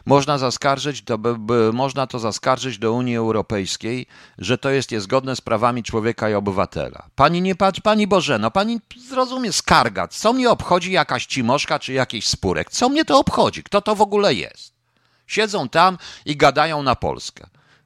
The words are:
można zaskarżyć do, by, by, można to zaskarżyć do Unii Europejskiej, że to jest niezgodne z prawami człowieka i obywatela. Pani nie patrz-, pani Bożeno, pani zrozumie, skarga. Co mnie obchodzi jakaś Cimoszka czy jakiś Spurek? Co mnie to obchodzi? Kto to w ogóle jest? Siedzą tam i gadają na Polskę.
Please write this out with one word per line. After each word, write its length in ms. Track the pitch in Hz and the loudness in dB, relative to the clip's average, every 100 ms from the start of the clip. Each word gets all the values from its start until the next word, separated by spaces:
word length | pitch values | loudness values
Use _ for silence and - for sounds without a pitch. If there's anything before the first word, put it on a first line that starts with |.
| 117 | 2
można 320 | 139 139 143 | 4 4 0
zaskarżyć 640 | 127 - 139 135 143 117 | -2 -2 -2 -2 -4 -6
do, 160 | 110 110 | -4 -2
by, 200 | 120 117 | -2 -2
by, 360 | 107 120 110 | 0 2 2
można 340 | 120 135 135 127 | 2 -2 -4 -6
to 120 | 120 | -4
zaskarżyć 580 | 110 - 135 127 131 104 | -4 -2 0 0 -2 -4
do 160 | 113 | -2
Unii 240 | 120 123 117 | 0 -2 0
Europejskiej, 880 | 113 107 - 104 92 - 110 127 - - - - | 0 0 -2 -4 -4 -6 -6 -8 -10 -18 -20 -8
że 200 | 95 123 | -2 0
to 120 | 135 | 0
jest 220 | 135 - | 0 0
niezgodne 440 | 110 95 131 131 120 | -6 -2 -2 -2 -6
z 60 | |
prawami 420 | - 107 120 123 | -2 0 0 0
człowieka 460 | - 113 113 - 107 | -4 -4 -2 -2 -2
i 40 | |
obywatela. 760 | 101 101 95 87 80 64 64 - - | 0 -2 -2 -2 -4 -8 -10 -8 2
Pani 260 | 147 175 | 2 2
nie 140 | 190 180 | 0 0
patrz-, 260 | 190 175 | 0 0
pani 260 | 214 214 196 | 0 2 2
Bożeno, 440 | 196 147 113 110 | 2 2 0 0
pani 280 | 190 220 233 - 247 247 | 0 -2 -4 -10 -20 -8
zrozumie, 440 | 262 254 254 226 | -4 -2 -2 -4
skarga. 540 | - - 160 120 92 87 | -2 2 4 2 -2 -6
Co 260 | - 214 | -2 0
mnie 160 | 254 240 | 2 2
obchodzi 420 | - - 180 180 | 2 2 0 2
jakaś 340 | 180 147 123 - | 0 0 -2 -4
Cimoszka 540 | - 113 147 - 147 | -2 0 0 0 -4
czy 140 | - | -2
jakiś 340 | 131 123 110 - | -2 -2 -4 -4
Spurek? 440 | - 95 80 - | -2 -2 -2 -4
Co 180 | - 254 | 0 0
mnie 160 | 294 311 | 2 4
to 140 | 277 | 4
obchodzi? 440 | - 247 - - | 4 2 0 -2
Kto 180 | - 202 | -2 -2
to 140 | 214 208 | 0 0
w 60 | |
ogóle 320 | 208 208 196 | 0 2 2
jest? 400 | 104 60 - - _ _ _ _ _ - | 0 -4 -12 -20 _ _ _ _ _ -6
Siedzą 420 | 202 214 196 127 | -2 -2 -2 0
tam 280 | 160 185 180 - - - | 4 4 2 -10 -12 -6
i 120 | 147 | 4
gadają 460 | 147 143 160 151 | 4 4 0 0
na 120 | 135 113 | -2 0
Polskę. 520 | 78 62 - - - _ _ _ | -2 -4 -10 -16 -20 _ _ _